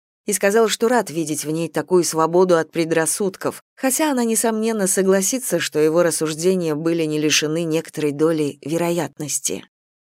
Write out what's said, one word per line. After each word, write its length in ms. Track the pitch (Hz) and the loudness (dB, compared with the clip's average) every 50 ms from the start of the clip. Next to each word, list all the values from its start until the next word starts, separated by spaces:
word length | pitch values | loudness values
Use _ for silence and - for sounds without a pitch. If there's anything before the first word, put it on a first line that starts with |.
| _ _ _ _ _ | _ _ _ _ _
и 80 | 208 202 | -6 -2
сказал, 340 | - - 196 202 233 226 | 0 2 2 4 4 2
что 220 | 208 - - 233 226 | 2 2 0 0 2
рад 200 | 254 233 196 - | 2 0 0 -2
видеть 360 | 143 165 156 147 151 143 - | -4 -4 -4 -4 -4 -4 -4
в 60 | 147 | -4
ней 180 | 156 165 170 156 | -4 -4 -4 -4
такую 340 | - 160 151 - 185 180 160 | -4 -4 -2 2 2 2 2
свободу 540 | - - 156 160 160 170 180 190 185 175 | 2 0 0 0 2 4 4 4 4 4
от 120 | 160 160 - | 2 2 0
предрассудков, 920 | - 170 165 160 165 165 165 160 - - 208 185 190 - - 190 185 - - _ _ | -2 -4 -2 0 2 0 0 0 -2 -2 -2 -4 -4 -4 -6 -6 -6 -8 -12 _ _
хотя 360 | - - 269 269 - 320 302 | -4 -2 -2 0 0 0 0
она, 140 | 277 247 233 | 0 0 0
несомненно, 640 | 226 226 - - 226 220 214 220 226 220 214 190 | 0 0 0 0 0 0 0 -2 -2 0 0 0
согласится, 720 | 185 - 196 190 190 190 196 190 - 262 247 - - 175 170 | 0 0 2 2 4 4 2 2 0 -2 -4 -2 -2 -2 -2
что 200 | 139 - - 151 | -2 -2 0 2
его 240 | 156 156 156 175 175 | 2 4 4 4 2
рассуждения 720 | 165 156 - 160 156 160 151 165 185 190 185 170 160 147 | 2 2 -2 -2 -4 -4 -2 0 0 0 0 0 -2 -2
были 280 | 147 165 165 170 170 160 | -2 0 0 0 0 0
не 140 | 151 151 | -2 0
лишены 460 | 151 151 151 143 - 156 151 156 170 175 | 0 0 2 2 0 0 0 -2 -2 -2
некоторой 480 | 160 156 165 160 - - 156 151 147 | -2 -2 -2 -4 -6 -6 -4 -2 -2
доли 480 | 143 143 156 165 165 156 151 139 - - | 0 2 2 2 2 2 -2 -2 -4 -6
вероятности. 1040 | - 143 165 165 170 170 170 175 151 135 - - 151 135 - - - - 95 - - - _ _ _ _ _ _ _ _ | -6 -4 -2 -2 0 0 0 -2 -4 -4 -6 -10 -8 -6 -6 -6 -6 -6 -8 -8 -10 -14 _ _ _ _ _ _ _ _